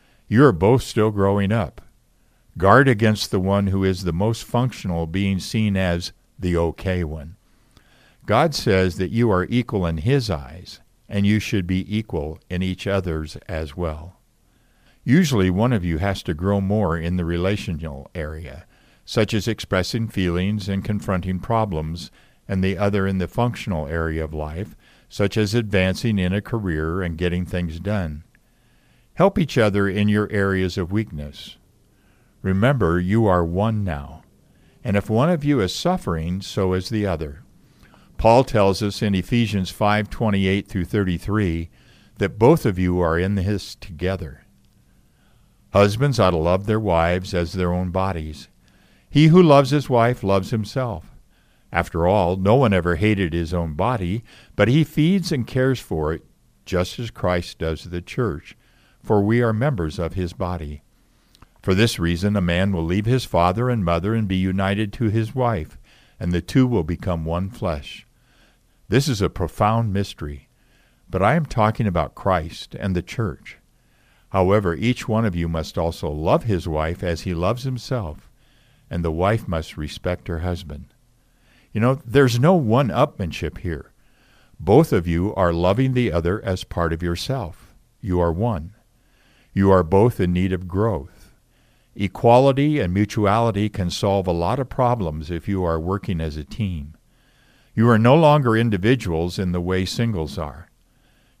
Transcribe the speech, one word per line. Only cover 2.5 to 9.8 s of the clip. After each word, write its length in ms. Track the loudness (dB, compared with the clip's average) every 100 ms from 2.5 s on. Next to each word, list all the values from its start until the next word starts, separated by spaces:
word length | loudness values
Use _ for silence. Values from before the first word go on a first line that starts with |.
| 0
Guard 300 | 6 6 6
against 420 | 4 2 2 -2
the 80 | -2
one 300 | 0 0 0
who 160 | 2
is 180 | 0 0
the 100 | -2
most 300 | -2 -2 -4
functional 640 | -4 -2 -2 -4 -6 -4 -4
being 320 | -2 -2 -2
seen 380 | -4 -2 0 0
as 360 | 0 -2 -6 -14 _ -6
the 180 | -2 0
okay 480 | 0 -2 -4 -4
one. 320 | -4 -8 -14 -20 _ _ _ _ _ _ _ _ 0
God 280 | 2 2
says 420 | 0 2 2 2 0
that 160 | -2
you 180 | 0 2
are 160 | 2 0
equal 380 | -2 -2 -2